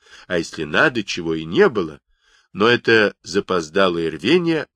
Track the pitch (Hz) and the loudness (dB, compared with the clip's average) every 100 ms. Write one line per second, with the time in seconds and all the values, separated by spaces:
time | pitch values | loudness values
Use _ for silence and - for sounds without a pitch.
0 | _ - - 90 80 - 76 90 156 123 | _ -20 -6 -4 -4 -6 -4 0 0 0
1 | 101 - 82 80 80 110 202 110 80 73 | -6 -6 -4 -4 -2 2 2 0 -6 -8
2 | _ _ _ _ _ 90 110 117 - 113 | _ _ _ _ _ 0 2 2 4 4
3 | 101 - - 92 - 92 78 90 95 82 | 4 -2 -6 -4 -2 -2 -2 0 0 0
4 | 82 78 92 180 170 160 - | -4 -4 0 0 0 -4 -6